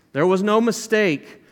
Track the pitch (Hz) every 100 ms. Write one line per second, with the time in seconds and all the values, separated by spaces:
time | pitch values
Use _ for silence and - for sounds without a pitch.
0 | _ 135 180 190 208 220 233 - - 214
1 | 196 143 - - _